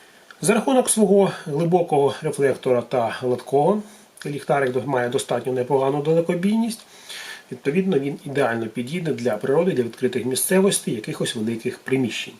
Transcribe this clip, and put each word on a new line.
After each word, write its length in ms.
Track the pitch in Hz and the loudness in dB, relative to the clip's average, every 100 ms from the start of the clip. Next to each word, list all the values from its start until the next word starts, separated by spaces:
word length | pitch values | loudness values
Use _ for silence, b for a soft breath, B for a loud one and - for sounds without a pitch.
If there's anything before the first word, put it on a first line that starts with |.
| B B B - | B B B -6
За 140 | 160 | 2
рахунок 360 | 226 254 254 240 | 2 4 2 4
свого 420 | 220 202 202 185 B | 4 4 6 4 B
глибокого 680 | - 147 170 175 170 147 139 - | -6 -2 2 2 2 2 2 0
рефлектора 600 | 156 - 139 123 131 123 | -4 0 0 2 0 0
та 260 | 117 127 110 | 0 -2 -2
гладкого 720 | - 127 123 - 139 160 214 208 B B - 151 | -2 -2 -2 0 2 4 2 -2 B B -14 -10
ліхтарик 460 | 139 - 143 131 | -6 -2 0 0
до-, 100 | 127 123 | -2 -2
має 220 | 131 120 | -2 0
достатньо 440 | 127 - 120 127 | -2 -2 -4 -2
непогану 500 | 127 123 139 135 147 | -2 0 0 2 0
далекобійність. 800 | 147 165 170 170 196 220 233 - - B B B B B B | 2 2 2 0 0 0 0 -4 -12 B B B B B B
Відповідно, 460 | 123 143 175 190 151 | -8 -2 0 2 0
він 200 | 139 - 147 | 0 -6 -6
ідеально 400 | 135 123 117 110 | 0 0 0 -4
підійде 460 | 123 123 175 160 | -6 -6 -4 -4
для 240 | 117 120 104 | -2 -2 -2
природи, 360 | 135 143 185 | 0 2 2
для 100 | 123 | 2
відкритих 420 | 117 - 123 123 | -2 0 -2 -2
місцевостей, 680 | 117 127 - 190 196 - - | -2 -2 2 4 4 2 -2
якихось 420 | 117 - 143 123 117 | -6 -6 -6 -4 -4
великих 420 | 107 113 123 120 | -4 -4 -6 -8
приміщень. 560 | - 135 120 - - - | -2 0 0 -4 -10 -16